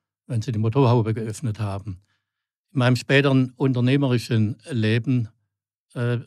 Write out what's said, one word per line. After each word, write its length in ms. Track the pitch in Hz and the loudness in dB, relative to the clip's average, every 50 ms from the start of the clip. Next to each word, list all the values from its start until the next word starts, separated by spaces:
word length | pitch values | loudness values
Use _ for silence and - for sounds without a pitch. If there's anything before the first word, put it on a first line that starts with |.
| _ _ _ _ _ | _ _ _ _ _
wenn 140 | - 127 110 | -8 -6 -6
sie 100 | 110 - | -4 -4
die 80 | 113 104 | -4 -2
Motorhaube 540 | 110 113 110 139 139 117 123 123 107 110 110 | -2 0 2 4 4 4 4 4 2 0 -2
geöffnet 480 | 113 110 113 104 - - 110 104 - | -4 -6 -8 -8 -8 -6 -8 -6 -6
haben. 400 | 107 101 95 98 95 - 92 90 _ _ _ _ _ _ _ _ _ _ _ _ _ _ - | -6 -6 -6 -8 -10 -12 -14 -14 _ _ _ _ _ _ _ _ _ _ _ _ _ _ -2
In 80 | 139 | 0
meinem 160 | 123 123 127 | 2 2 2
späteren 560 | 123 - - 139 139 139 143 135 131 131 127 - | 0 0 2 2 4 4 4 4 2 2 0 -2
unternehmerischen 1040 | - 143 135 127 123 120 123 135 143 143 131 123 120 - - 123 113 107 101 90 - - - | -2 -2 0 0 2 2 2 2 2 2 2 0 0 -2 0 0 0 0 0 -2 -8 -10 -8
Leben, 600 | 156 117 110 107 110 120 117 139 131 123 117 104 _ _ _ _ _ _ _ _ _ _ _ _ - | -4 -2 0 0 0 0 0 0 0 0 -2 -4 _ _ _ _ _ _ _ _ _ _ _ _ -8
äh, 240 | - 120 120 120 120 - | -6 -4 -2 -4 -4 -6